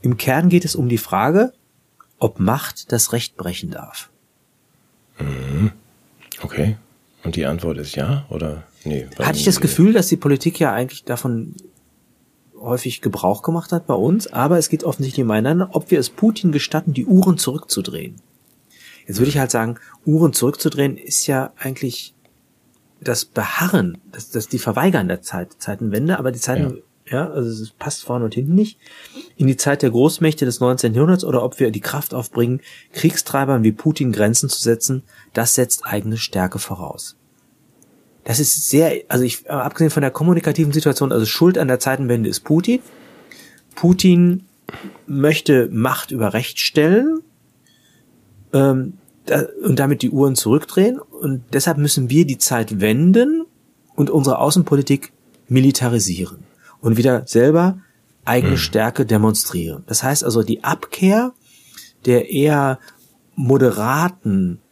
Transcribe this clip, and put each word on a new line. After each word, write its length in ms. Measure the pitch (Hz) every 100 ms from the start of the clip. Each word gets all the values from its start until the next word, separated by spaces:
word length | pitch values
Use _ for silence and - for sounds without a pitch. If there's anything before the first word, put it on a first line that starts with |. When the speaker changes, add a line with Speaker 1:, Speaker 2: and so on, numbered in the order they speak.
Speaker 1:
im 160 | 127 117
Kern 320 | - 131 175
geht 160 | 175 175
es 100 | -
um 140 | 123
die 80 | 117
Frage, 560 | - - 120 180 254 _ _ _ _ _ _ _
ob 200 | 113 -
Macht 520 | 92 135 - - -
das 220 | 120 -
Recht 240 | 117 - -
brechen 340 | 92 90 82
darf. 380 | - - - - _ _ _ _ _ _ _ _ _ _ -
Speaker 2:
Mhm. 520 | 71 65 67 71 107 - _ _ _ _ _ -
Okay. 360 | - - 110 107 _ _ _ _
Und 120 | 82 85
die 100 | 71
Antwort 320 | 82 82 73
ist 180 | 73 -
ja, 300 | 69 139 143
oder? 340 | 80 80 76 - _
Nee, 240 | 76 73 64 -
weil 120 | -
Speaker 1:
Hatte 100 | 156
ich 80 | -
das 100 | 185
Speaker 2:
die 60 |
Speaker 1:
Gefühl, 320 | 139 - 185
dass 140 | 220 -
die 100 | 160
Politik 420 | 143 135 170 170
ja 140 | 147
eigentlich 300 | 107 127 - -
davon 500 | 123 127 113 113 - - _ _ _ _ _ _ _ _ -
häufig 420 | 117 123 127 -
Gebrauch 400 | 120 95 92 101
gemacht 300 | - 165 -
hat 160 | 170 170
bei 60 |
uns, 340 | 110 117 208 -
aber 260 | - 175 175
es 120 | 160
geht 140 | 156
offensichtlich 400 | 165 - 135 131
um 80 | 120
einander, 380 | 107 120 165 185
ob 180 | - -
wir 80 | 151
es 100 | 123
Putin 420 | - 220 214 180
gestatten, 420 | 147 - 156 160
die 120 | 127 127
Uhren 320 | 185 185 151
zurückzudrehen. 800 | - 147 - - 92 82 - - _ _ _ _ _ _ - - -
Jetzt 120 | 98
würde 100 | 131
ich 100 | 143
halt 120 | 131
sagen, 260 | 123 113 117 - - -
Uhren 280 | 156 165
zurückzudrehen 640 | - 120 - 160 143 139 -
ist 300 | - - -
ja 260 | 135 135 _
eigentlich 560 | 135 131 135 - - _ _ _ _ _ _ _ _ _
das 240 | - 123 -
Beharren, 720 | - 104 - 180 185 90 82 _
das, 180 | - -
das, 180 | 117 -
die 120 | 127
Verweigern 480 | - 110 175 165 92
der 140 | 90
Zeit, 340 | - 90 90 _
Zeitenwende, 600 | - 98 113 104 151 185
aber 120 | 131
die 80 | 123
Zeiten-, 420 | - 135 139 123 _ _ -
Speaker 2:
Ja. 160 | 127 180
Speaker 1:
ja, 40 |
also 180 | 170 117
es 220 | 110 110
passt 320 | _ - -
vorne 220 | - 123 113
und 100 | 120
hinten 180 | 139
nicht, 240 | 185 214 - - - - 262 - _
in 100 | 135
die 100 | 131
Zeit 240 | - 143
der 80 | 131
Großmächte 560 | 120 147 - 160 156 127
des 140 | 117
neunzehnten 380 | 123 127 120 110
Jahrhunderts 260 | 156 185
oder 200 | 160 127
ob 160 | 120 -
wir 120 | 123
die 80 | 107
Kraft 320 | - 147 -
aufbringen, 480 | 123 117 - 120 127 - - _
Kriegstreibern 720 | - 165 - - 139 135 131
wie 80 | 110
Putin 400 | 107 156 151 131
Grenzen 380 | 101 104 120 135
zu 120 | -
setzen, 400 | 117 117 - 131 - - -
das 220 | - 117 -
setzt 300 | 123 - -
eigene 320 | 107 101 113
Stärke 420 | - 98 92 98
voraus. 560 | - 92 78 - - _ _ _ _ _ _ _ _ _ _ _
Das 160 | - 117
ist 300 | 147 - -
sehr, 320 | 139 160 - -
also 160 | 123
ich, 260 | 127 - -
abgesehen 400 | 139 135 - 160
von 120 | 151
der 100 | 139
kommunikativen 640 | - 160 170 160 147 151
Situation, 380 | 147 151 131 139
also 140 | 117 107
Schuld 320 | - 165 185
an 100 | 143
der 120 | 127
Zeitenwende 500 | - 131 131 120 104
ist 120 | 98
Putin. 380 | - 156 180 247 - - - - - - - _ _
Putin 680 | - 170 185 190 175 175 180 - _ - - - - -
möchte 640 | 139 143 156 - 135 120
Macht 400 | 120 123 - -
über 220 | 123 107
Recht 260 | 110 123 -
stellen, 600 | - - 151 202 285 320 - _ _ _ _ _ _ _ _ _ _ _ -
ähm, 400 | 139 139 131 131 - _ _ -
da, 180 | - 135 -
und 160 | 226 127
damit 220 | 139 143
die 80 | 123
Uhren 260 | 135 139 127
zurückdrehen. 640 | 110 139 - - 202 254
Und 440 | - - 147 135 123
deshalb 240 | 139 175 151
müssen 320 | 147 143 127
wir 160 | 143 170
die 120 | 127
Zeit 420 | - 120 110 107
wenden 680 | 107 117 175 214 254 320 339 _ _ _ _ -
und 140 | 143
unsere 300 | 156 135 -
Außenpolitik 720 | 143 175 160 143 135 139 - _ _ _ _
militarisieren 920 | 127 131 - 123 117 101 90 90 - - _ - _
und 180 | 123 113
wieder 260 | 131 123 131
selber 520 | 113 131 160 180 185 _ _ _ _ -
eigene 280 | 127 90
Speaker 2:
Mhm. 40 | 87
Speaker 1:
Stärke 480 | 78 110 113 - 120
demonstrieren. 800 | 110 107 107 - 90 82 73 -
Das 160 | -
heißt 200 | 127 151
also, 200 | 135 113
die 200 | 107 113
Abkehr 720 | - 170 - - 190 214 247 - _ _ _ - - _ 123
der 260 | 120 -
eher 480 | 143 147 147 139 131 - _ _ _ _ -
moderaten 1200 | 127 139 127 98 110 139 175 185 113 95 90 87 _